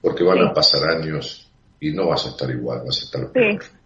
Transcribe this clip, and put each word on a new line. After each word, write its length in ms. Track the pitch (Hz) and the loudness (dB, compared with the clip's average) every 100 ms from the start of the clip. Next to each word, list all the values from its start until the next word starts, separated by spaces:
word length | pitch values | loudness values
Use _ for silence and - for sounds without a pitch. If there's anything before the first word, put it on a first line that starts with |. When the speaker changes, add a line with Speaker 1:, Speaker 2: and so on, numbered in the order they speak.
Speaker 1:
porque 220 | 90 85 | -2 2
van 140 | 87 92 | 4 6
Speaker 2:
Sí. 60 | - | 4
Speaker 1:
a 40 | |
pasar 360 | 78 73 69 76 82 | 4 4 2 2 0
años 520 | 80 76 - - - _ _ _ | -2 -4 -6 -14 -20 _ _ _
y 120 | 76 | -6
no 160 | 80 87 | 0 0
vas 180 | 71 65 | 0 -4
a 40 | |
estar 200 | - 65 | -6 -6
igual, 340 | 62 62 - - | -4 -6 -6 -6
vas 160 | - | -6
a 40 | - | -6
estar 160 | - - | -8 -2
Speaker 2:
Sí. 60 | |
Speaker 1:
peor. 300 | 262 220 208 - _ | 2 2 0 -6 _